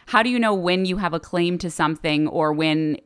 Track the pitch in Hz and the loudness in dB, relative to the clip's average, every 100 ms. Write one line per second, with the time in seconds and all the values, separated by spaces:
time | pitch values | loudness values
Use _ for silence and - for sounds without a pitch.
0 | - - 240 247 220 196 175 185 185 180 | -2 2 2 2 2 0 0 0 0 -2
1 | 180 165 - 175 170 175 175 - 156 156 | -2 -4 -4 -2 0 0 -4 -2 -2 0
2 | 160 147 156 175 156 151 160 156 156 147 | -2 0 0 0 0 2 0 0 0 -4